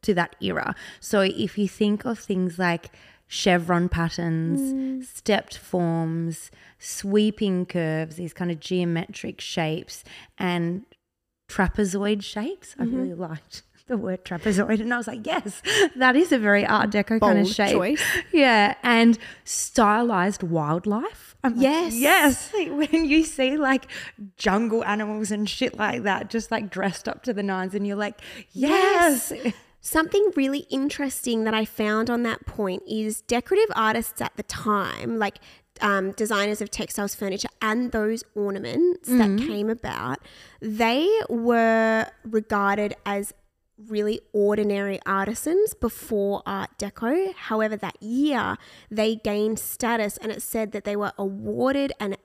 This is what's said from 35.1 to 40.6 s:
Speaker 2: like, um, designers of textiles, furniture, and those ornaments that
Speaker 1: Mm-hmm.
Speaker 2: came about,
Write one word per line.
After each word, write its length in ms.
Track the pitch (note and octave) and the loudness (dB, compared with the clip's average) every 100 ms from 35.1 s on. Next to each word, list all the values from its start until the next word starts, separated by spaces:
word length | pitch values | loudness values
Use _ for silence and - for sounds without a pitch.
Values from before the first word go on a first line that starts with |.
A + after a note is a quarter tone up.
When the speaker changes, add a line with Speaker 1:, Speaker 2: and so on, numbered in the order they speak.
| A3+ | -2
Speaker 2:
like, 200 | G3+ - - - _ - | -4 -4 -20 -20 _ -4
um, 300 | G#3+ G3 F#3+ | 0 2 0
designers 480 | G3+ G#3+ G#3+ G3+ G#3 | -2 -2 0 0 -2
of 100 | G#3 | -6
textiles, 420 | - G#3+ - G3+ - | -6 -6 -4 -4 -4
furniture, 340 | G3+ G3 - _ | -6 -4 -6 _
and 300 | G#3+ A3 B3 | -2 0 -2
those 320 | A3+ G#3+ A3+ - | -2 -2 -2 -6
ornaments 760 | - G3+ G3 B2 A#2+ F4 F4+ - | -4 -4 -4 -4 2 2 2 0
that 180 | B3 G#3 | 4 4
Speaker 1:
Mm-hmm. 160 | G3 C#4 | 4 0
Speaker 2:
came 240 | G#3 G#3+ | -2 -2
about, 500 | A#3 - - B2 C3 - - - - | -4 -6 -6 -6 -6 -10 -20 -20 -12